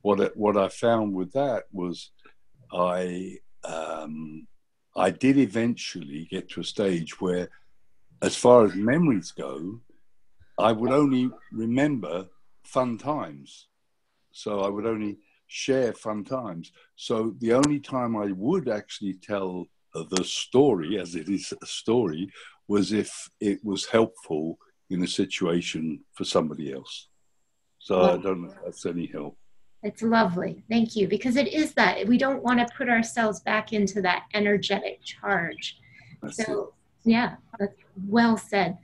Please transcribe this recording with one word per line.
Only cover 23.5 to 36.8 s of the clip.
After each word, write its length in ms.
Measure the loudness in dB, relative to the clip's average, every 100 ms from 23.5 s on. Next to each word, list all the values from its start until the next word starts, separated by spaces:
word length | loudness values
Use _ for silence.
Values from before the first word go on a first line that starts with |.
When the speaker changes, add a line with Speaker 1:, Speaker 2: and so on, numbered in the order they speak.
| -2
Speaker 1:
was 220 | -4 -4 2
helpful 720 | 2 2 -2 -6 -4 -4 -8 _ _ -6
in 120 | -4
a 40 | -2
situation 960 | -2 -2 -2 0 0 -2 -6 -6 -8 _
for 100 | -10
somebody 480 | -2 0 0 -6 -8
else. 360 | -10 -12 -18 -18 _ _ _ _ _ _ _
So 220 | 0 4
I 120 | 6
Speaker 2:
Wow. 40 | 4
Speaker 1:
don't 260 | -2 -4
know 80 | -8
if 120 | -12
that's 220 | -14 -8 -6
any 200 | -6 -6
help. 300 | -8 -10 -14 -20 -20 -20 -12
Speaker 2:
It's 200 | -10 -4
lovely. 600 | 2 4 2 0 -4 -8 -2
Thank 260 | 0 2 2
you. 100 | 2
Because 300 | 2 2 2
it 120 | 2
is 220 | 0 0
that. 320 | 4 4 4 2
We 100 | 4
don't 240 | 4 0
want 160 | 2 2
to 140 | 0 -2
put 120 | 0
ourselves 520 | 2 2 0 0 0
back 320 | -2 -2 0
into 280 | 0 0 2
that 220 | 0 0 -2
energetic 680 | 0 2 2 2 -2 -2 -10
charge. 720 | -14 -8 -2 0 -2 -6 -12 -14 _ -20 -20 -16
Speaker 1:
That's 220 | -12 -6
Speaker 2:
So, 280 | -4 -4 -6 _